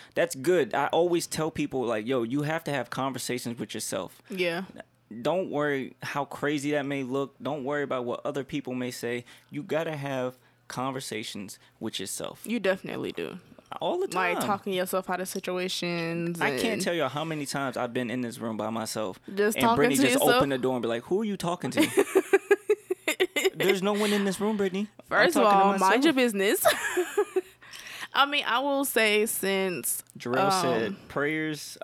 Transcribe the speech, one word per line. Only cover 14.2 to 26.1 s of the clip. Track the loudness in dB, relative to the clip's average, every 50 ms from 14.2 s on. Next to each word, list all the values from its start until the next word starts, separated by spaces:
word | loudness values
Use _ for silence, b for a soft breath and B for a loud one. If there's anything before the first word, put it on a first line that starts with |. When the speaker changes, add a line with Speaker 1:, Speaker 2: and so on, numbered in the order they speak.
| 0 0 0
Speaker 2:
Like, | -2 -2
talking | -2 -2 -4 -4 -4 -2
yourself | -2 -2 -2 -2 -4 -2 -2
out | -4 -4
of | -4
situations | -6 -8 -6 -6 -4 -4 -4 -4 -4 -4 -4 -4 -2 -2 -2 -2 -4 -4 -4 -4 -4 -2 -2
Speaker 1:
I | -2 -2
can't | 0 0 0 0 -2
Speaker 2:
and | -2
Speaker 1:
tell | -2 -2 0
you | 0 0
how | 0 -2 -4 -4
many | -4 -4 -6 -6
times | -4 -4 -4 -4 -2 -2
I've | -2 -4 -2 -2
been | -4 -2 -2
in | -2 -2
this | -4 -4 -6
room | -6 -6 -4 -4
by | -2 -2 -2
myself | -2 -4 -4 -4 -4 -4 -4 -4 -6 -10 _ -10 -2
Speaker 2:
Just | 0 0 2 2
Speaker 1:
and | 4 4
Speaker 2:
talking | 4 6
Speaker 1:
Brittany | 6 4 4 4
Speaker 2:
to | 4 4
Speaker 1:
just | 4 4
Speaker 2:
yourself? | 4 6 6 6
Speaker 1:
opened | 6 4 2 2
the | 0
door | 0 0 0
and | 0 0
be |
like, | 0 -2 -2 -2
"Who | -2 0 0
are | 0
you | -2 -2
talking | -2 -2 -4 -2 -2 -4 -2
to?" | 2 2
Speaker 2:
<laughs> | 2 4 4 2 2 4 2 2 4 6 4 4 6 4 2 2 4 0 0 0 0 -6 -6 -4 -2 -4 0 0 0 0 0 2 2 2 2
Speaker 1:
There's | 4 4 4 4 4
no | 2 0 2
one | 2 2 2 2
in | 2 2
this | 0 0 0
room, | 0 0 0
Brittany. | 0 0 0 0 -2 -4 -4 _ -20 -6 0
I'm | 4 4 4
Speaker 2:
First | 6 6
of | 4 6
Speaker 1:
talking | 6 8 8
to | 6 6 6 4 4
Speaker 2:
all, | 4
mind | 6 6 6
your | 4